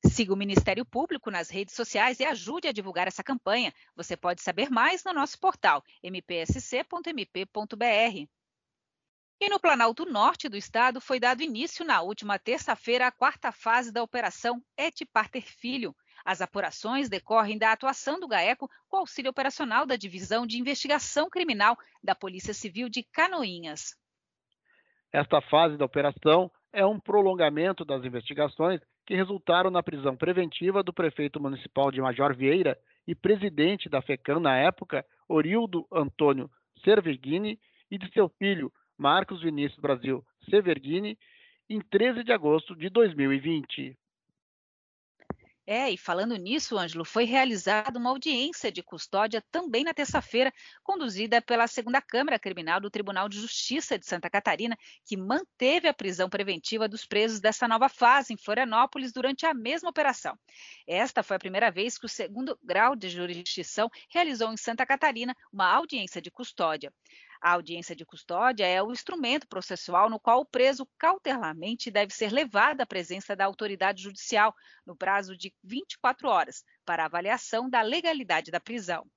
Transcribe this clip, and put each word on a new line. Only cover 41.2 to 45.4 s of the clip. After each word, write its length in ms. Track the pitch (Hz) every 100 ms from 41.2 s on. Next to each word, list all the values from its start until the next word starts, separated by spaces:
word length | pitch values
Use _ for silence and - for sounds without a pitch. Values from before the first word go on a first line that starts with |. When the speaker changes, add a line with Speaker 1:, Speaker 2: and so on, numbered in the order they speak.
| _ _ _ _ _
Speaker 2:
em 140 | 214
treze 420 | 185 196 240 226
de 80 | 220
agosto 440 | 226 151 156 - 175
de 120 | 170
dois 280 | 190 226 151
mil 180 | 139
e 60 | 139
vinte. 580 | 139 160 143 - 135 131 _ _ _ _ _ _ _ _ _ _ _ _ _ -